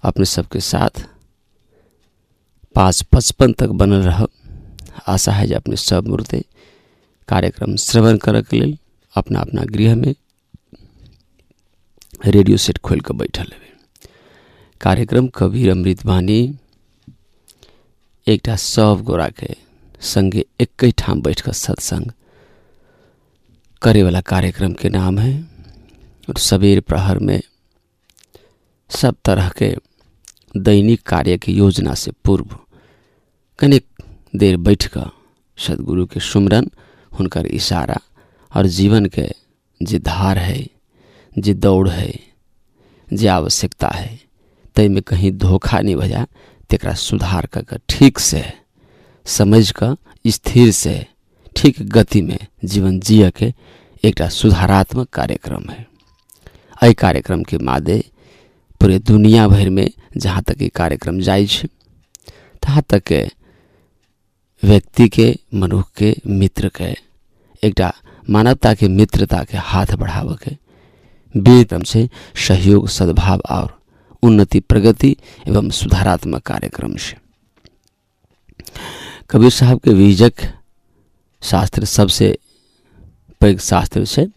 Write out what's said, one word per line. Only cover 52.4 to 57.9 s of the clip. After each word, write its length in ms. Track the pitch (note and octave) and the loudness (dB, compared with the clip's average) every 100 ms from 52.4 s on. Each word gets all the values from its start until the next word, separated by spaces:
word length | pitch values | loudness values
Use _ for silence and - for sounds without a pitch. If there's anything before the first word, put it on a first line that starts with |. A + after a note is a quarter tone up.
| - _ F2+ | -12 _ -6
जीवन 340 | G2+ F#2+ F#2 | -2 0 -2
जिय 320 | F#2 G#2+ F#2+ | 4 6 6
के 220 | - A2 - _ _ _ _ | 2 -6 -6 _ _ _ _
एकटा 260 | A2 - E2 | -2 0 -6
सुधारात्मक 800 | - A2+ F2 F#2 G2 F#2 A#2 B2 | 0 2 2 4 2 2 -4 -8
कार्यक्रम 600 | - B1+ - - - - | -6 -6 -6 -10 -12 -14
है। 180 | - A2+ _ _ _ _ _ _ _ _ - | -18 -20 _ _ _ _ _ _ _ _ 2
एहि 100 | A#2+ | 4
कार्यक्रम 500 | A2+ F#2+ D2+ - F2 | 4 2 -2 -4 -6
के 140 | E2+ - | -4 -4
मादे 460 | B1+ C2 D#2 | -2 -2 -2